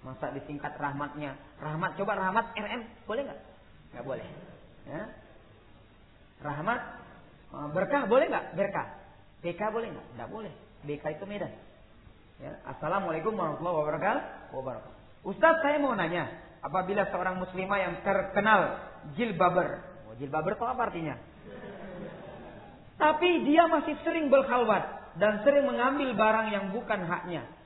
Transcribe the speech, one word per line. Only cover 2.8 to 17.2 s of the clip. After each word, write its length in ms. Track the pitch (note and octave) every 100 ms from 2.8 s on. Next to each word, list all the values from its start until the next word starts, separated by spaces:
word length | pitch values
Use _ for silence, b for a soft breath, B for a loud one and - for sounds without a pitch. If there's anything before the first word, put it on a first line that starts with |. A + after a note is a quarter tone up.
| A3 - -
boleh 160 | A3
nggak? 180 | C#4 - - - - - -
Nggak 100 | B2 C3
boleh. 200 | A#2+ - - - - - - -
Ya. 140 | C#3+ G#3+ - - - - - - - - - - - - -
Rahmat, 380 | C#3 D3 F3+ B3 - - - - - - -
eh, 140 | C3+ D3
berkah 320 | E3 G3 C#4+ A3+
boleh 160 | B3 E4+
nggak? 140 | A3 - D#3+
Berkah. 280 | G3 F3 - - - - - - E3+
B 80 |
K 160 | F3 G#3+
boleh 240 | A3+ A3+
nggak? 120 | C3+ - -
Nggak 120 | A#2
boleh. 200 | G3+ G3+ - - -
B 160 | C#3+ D3
K 60 | C#3
itu 120 | D#3 G3
Medan. 240 | G#3 D#3 - - - - - - - - -
Ya. 160 | C3+ -
Assalamualaikum 720 | - C#3+ D3+ F#3+ F3+ D#3+ E3+ G#3+
warahmatullahi 400 | E3 D3 E3+ E3
wabarakatuh. 460 | D3+ D#3 F#3+ B3+ - - - C3
Wabarakatuh. 720 | C3 A2+ - - - - -
Ustaz, 320 | F#3+ D#4+ D#4+
saya 160 | C#4+ D4
mau 160 | C#4+
nanya, 400 | G#3+ E3 F3 C#3 - - -
apabila 400 | C#3+ E3+ F3 G3+ F#3+
seorang 240 | F3+